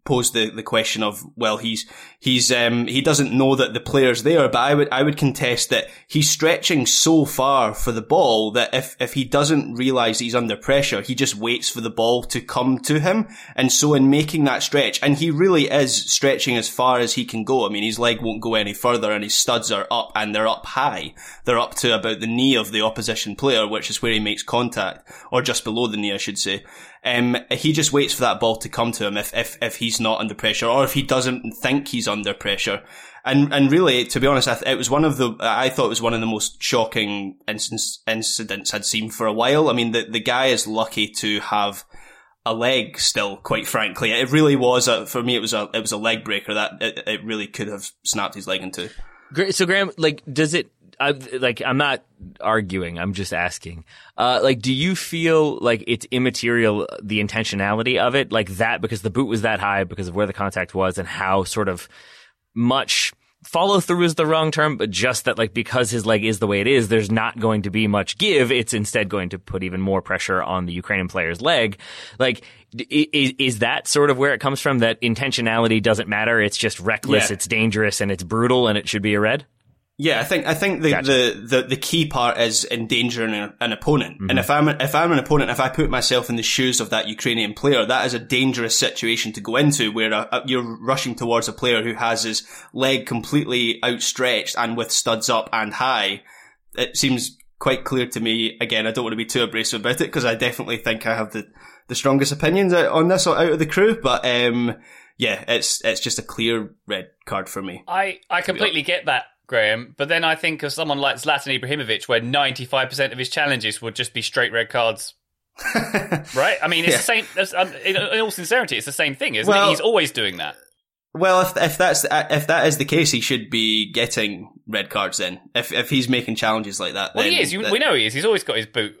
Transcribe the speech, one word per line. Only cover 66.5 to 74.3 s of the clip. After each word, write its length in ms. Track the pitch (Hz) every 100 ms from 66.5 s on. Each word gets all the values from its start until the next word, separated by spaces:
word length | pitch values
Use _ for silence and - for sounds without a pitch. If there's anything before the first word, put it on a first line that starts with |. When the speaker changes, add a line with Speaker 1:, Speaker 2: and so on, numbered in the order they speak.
| 101
Speaker 2:
it 80 | 110
is, 180 | 139 107
there's 240 | 113 101
not 300 | 113 113 117
going 220 | 110 107
to 80 | 98
be 180 | 104 107
much 280 | 104 92 -
give. 360 | 214 156 120
It's 200 | 127 110
instead 360 | 113 104 117 101
going 220 | 101 90
to 80 | 90
put 240 | - 95
even 160 | 92 92
more 200 | 95 95
pressure 400 | - 95 - 92
on 220 | - 92 90
the 60 |
Ukrainian 360 | 85 - 98 90
player's 340 | 95 82 87
leg. 340 | 135 156 113 95 - - - 107
Like, 220 | 127 113 - - _
d-, 160 | 117 -
i-, 280 | 147 151 151
is, 160 | 135 131
is 180 | 131 113
that 300 | 117 147 -
sort 220 | 147 147
of 60 | 127
where 160 | 143